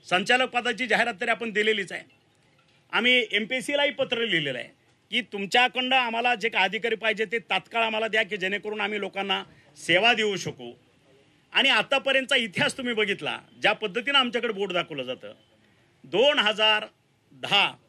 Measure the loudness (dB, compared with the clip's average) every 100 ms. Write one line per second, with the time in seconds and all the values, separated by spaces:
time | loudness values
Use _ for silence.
0 | 2 0 4 2 2 0 -2 -4 0 2
1 | 0 -2 -2 -2 0 0 0 0 -4 -10
2 | -16 _ _ _ _ _ _ _ _ 0
3 | 4 4 2 -2 -2 -4 -2 0 0 0
4 | -2 -2 0 0 -2 -6 -10 _ _ _
5 | _ -4 -4 -6 0 2 2 0 0 2
6 | 2 0 0 0 0 0 0 0 -4 -2
7 | -2 -2 -2 -4 -2 -4 -2 -2 0 -2
8 | 0 0 -2 -2 -4 -4 -6 -4 -4 -4
9 | -6 -6 -4 -4 -6 -20 -20 -14 0 2
10 | 4 2 0 -2 -8 -10 -14 -16 _ _
11 | _ _ _ _ _ 0 2 2 2 0
12 | 2 0 2 0 0 0 -2 0 -4 0
13 | 0 -2 -4 -8 -12 0 0 0 -4 -4
14 | 0 2 2 0 -4 -4 -2 -2 -4 -8
15 | -8 -8 -12 -20 _ _ _ _ _ _
16 | -4 4 4 4 2 2 2 2 -2 _
17 | _ _ _ -14 0 2 2 -2